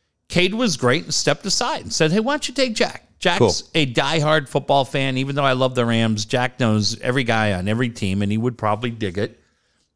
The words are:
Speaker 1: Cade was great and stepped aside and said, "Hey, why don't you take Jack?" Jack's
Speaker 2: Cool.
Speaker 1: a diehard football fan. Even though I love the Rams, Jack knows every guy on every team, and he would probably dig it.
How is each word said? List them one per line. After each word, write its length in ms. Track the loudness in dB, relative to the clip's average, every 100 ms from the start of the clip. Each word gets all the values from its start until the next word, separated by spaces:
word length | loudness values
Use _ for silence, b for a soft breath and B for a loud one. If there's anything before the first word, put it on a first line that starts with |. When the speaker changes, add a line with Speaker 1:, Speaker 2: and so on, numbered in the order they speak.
| _ _ -4
Speaker 1:
Cade 260 | 0 0
was 220 | 2 -2 0
great 280 | 0 0
and 80 | -2
stepped 320 | -2 -2 -2
aside 380 | -2 -2 -2 -4
and 100 | -6
said, 200 | 0 0
"Hey, 80 | 2
why 120 | 0
don't 140 | -2 -4
you 60 |
take 200 | -2 -2
Jack?" 320 | 0 -2 -4 _ -4
Jack's 200 | 0 2
Speaker 2:
Cool. 140 | 2 2 -2
Speaker 1:
a 180 | 0 0
diehard 560 | 0 0 0 2 2 0
football 360 | -2 2 2
fan. 340 | 2 0 -2 -2
Even 160 | -2 0
though 80 |
I 80 | 2
love 220 | 2 2
the 100 | 2
Rams, 400 | 2 2 2 0
Jack 340 | 0 0 0 0
knows 400 | 2 2 0 -2
every 240 | -2 0
guy 280 | 0 2 2
on 160 | 0 0
every 200 | 0 -2
team, 320 | -2 -2 0
and 100 | 0
he 60 | 0
would 180 | -2 -2
probably 340 | -2 -2 -4
dig 280 | -4 -6 -4
it. 200 | -6 -8 _ _ _ _ _